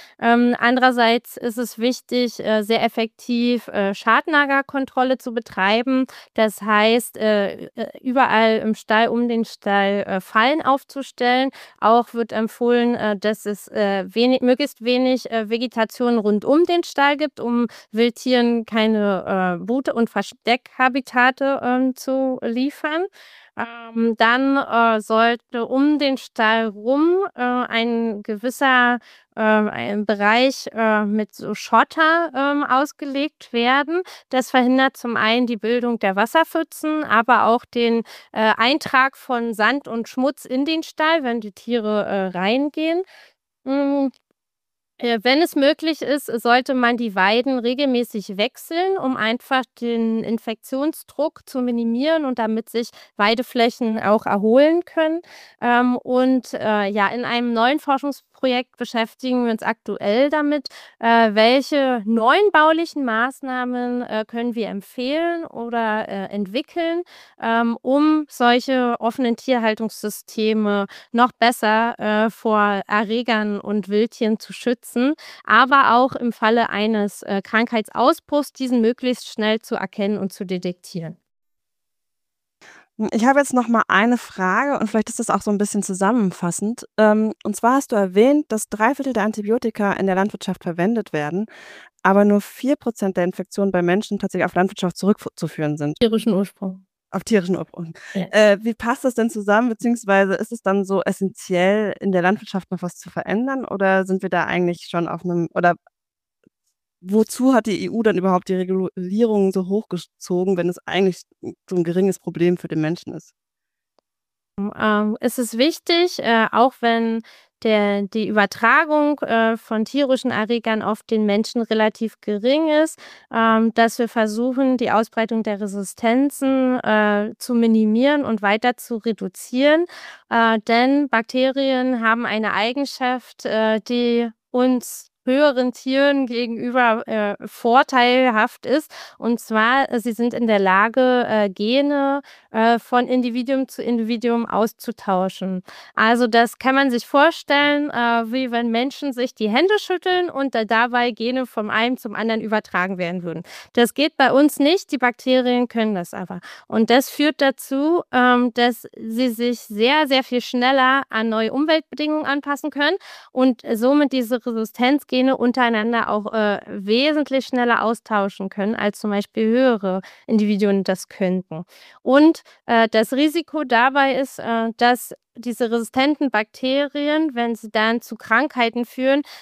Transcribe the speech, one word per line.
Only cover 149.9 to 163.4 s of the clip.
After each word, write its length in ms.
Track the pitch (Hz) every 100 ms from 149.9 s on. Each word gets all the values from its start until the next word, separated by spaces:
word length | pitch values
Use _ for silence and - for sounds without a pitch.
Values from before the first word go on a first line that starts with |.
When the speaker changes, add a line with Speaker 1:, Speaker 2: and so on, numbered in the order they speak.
| 359 370 359 349
Speaker 1:
und 240 | 269 277 226
da 100 | 214
dabei 460 | 226 240 240 240
Gene 340 | 214 226 262 247
vom 240 | - 214
einen 280 | 214 233 254
zum 180 | 220 202
anderen 260 | 226 220
übertragen 560 | 214 214 - 185 185 185
werden 240 | 170 180
würden. 220 | 170 165 - - -
Das 200 | - 240
geht 240 | - 302 -
bei 140 | 262
uns 260 | 262 294 -
nicht. 340 | 277 381 -
Die 60 | 285
Bakterien 680 | 247 - 262 254 247 247 247
können 260 | 233 220
das 220 | 196 175 -
aber. 240 | 180 180 - - -
Und 240 | 220 220
das 220 | 247 -
führt 300 | - 294 302
dazu, 600 | 269 262 - 269 302 339 -
ähm, 440 | 254 247 247 247 240
dass 320 | 240 226 - -
sie 320 | 226 226 254
sich 300 | 220 240 233
sehr, 480 | - 208 233 302 294
sehr 160 | 262
viel 180 | 240 247
schneller 640 | - 247 247 269 254 269 -
an 180 | 220 226
neue 240 | 220 220
Umweltbedingungen 720 | 262 311 320 - 254 302 302 302
anpassen 460 | 285 277 285 311
können 260 | 277 190 190 - - -
und 300 | -